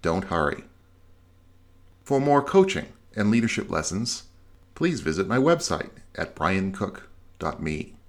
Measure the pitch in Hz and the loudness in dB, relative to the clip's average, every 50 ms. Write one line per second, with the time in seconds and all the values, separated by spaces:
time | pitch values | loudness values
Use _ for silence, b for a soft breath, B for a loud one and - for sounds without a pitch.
0 | - 85 82 95 92 - 87 85 76 73 - - - - - - _ _ - _ | 0 0 -2 -2 -2 -2 -2 0 0 0 -2 -6 -12 -20 -20 -20 _ _ -20 _
1 | - - - _ - _ _ _ _ - - - _ _ - - - - - _ | -20 -20 -20 _ -20 _ _ _ _ -20 -20 -20 _ _ -20 -20 -20 -20 -20 _
2 | _ - 139 135 135 143 143 143 139 - - 196 190 190 - 190 - - - - | _ -2 0 2 4 4 4 4 4 4 6 6 6 6 2 -4 -6 -8 -16 -20
3 | - - - 107 104 104 107 117 113 113 - 110 - - - 82 80 - 87 98 | -20 -16 -4 0 2 4 4 4 2 2 -2 -4 -4 -2 -4 -4 -2 -2 -4 -4
4 | 120 120 - - - - - - - - - - - _ - - 151 180 165 113 | -4 -4 -6 -8 -10 -18 -20 -20 -20 -20 -20 -20 -20 _ -6 -2 0 0 0 0
5 | 78 78 78 85 98 92 113 127 131 160 170 165 - - 90 73 - - - - | -2 -2 -2 -2 -2 0 2 2 4 4 4 2 2 -4 -4 -4 -4 -8 -12 -20
6 | - - - - 82 - - - 76 82 95 95 95 95 95 - 107 95 - - | -20 -16 -8 -8 -8 -8 -6 -2 0 0 2 0 0 -2 -4 -4 -6 -6 -6 -12
7 | - - - - - - - - 82 80 78 - 76 78 78 76 - - - - | -20 -20 -20 -20 -20 -20 -14 -6 -6 -6 -6 -4 -6 -6 -4 -6 -8 -10 -14 -20
8 | - | -20